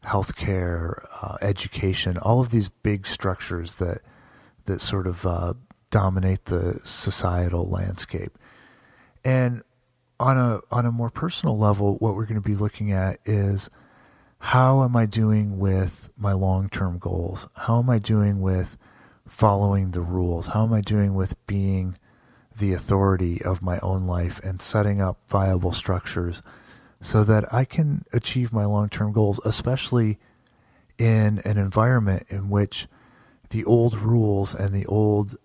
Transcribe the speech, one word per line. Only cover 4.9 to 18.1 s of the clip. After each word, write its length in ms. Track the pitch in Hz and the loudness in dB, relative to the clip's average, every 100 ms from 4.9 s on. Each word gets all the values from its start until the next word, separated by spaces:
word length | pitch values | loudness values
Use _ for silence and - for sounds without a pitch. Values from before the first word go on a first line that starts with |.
| 101 90 | -2 -4
of, 200 | 87 92 | -4 -2
uh, 260 | 87 87 87 - - _ | -2 -4 -6 -12 -20 _
dominate 520 | 110 95 92 92 92 - | 2 2 2 0 0 -2
the 340 | 90 87 90 | -2 -2 -4
societal 840 | - - - 95 92 90 87 87 87 | -6 -4 -2 -2 0 0 0 -2 -2
landscape. 680 | 92 92 92 - - - _ - - - _ _ _ _ _ 131 | -4 -4 -6 -8 -8 -10 _ -20 -20 -20 _ _ _ _ _ 0
And 360 | 131 127 120 - _ _ _ _ _ | 2 2 -2 -12 _ _ _ _ _
on 200 | 123 131 | 2 4
a, 220 | 123 107 - | 2 0 -2
on 160 | 113 120 | 0 0
a 40 | |
more 200 | 117 117 | 0 -4
personal 480 | - 175 - 156 107 | -4 -6 -2 -2 2
level, 380 | 107 101 101 101 | 4 4 2 2
what 180 | 110 | 0
we're 100 | 98 | -2
gonna 160 | 107 107 | -2 -4
be 140 | 101 | -2
looking 380 | 101 104 - 104 | 0 -2 -2 -2
at 280 | 98 95 - - | 0 0 -2 -2
is 420 | 107 98 98 - _ _ _ _ _ _ _ | 0 2 0 -4 _ _ _ _ _ _ _
how 460 | - 127 127 135 | 0 4 6 4
am 120 | 131 120 | 4 2
I 80 | |
doing 540 | 113 110 110 107 104 98 | 2 2 2 4 2 0
with 500 | 98 95 95 - - - | 0 2 0 -4 -20 -6
my 160 | 104 | -2
long-term 680 | 98 95 92 98 - 95 87 | 0 2 0 0 -4 -4 -4
goals? 480 | 90 87 87 95 - | -4 -4 -4 -8 -12
How 240 | - - 117 | -12 -2 0
am 100 | 123 | 2
I 80 | 117 | 0
doing 420 | 104 | 2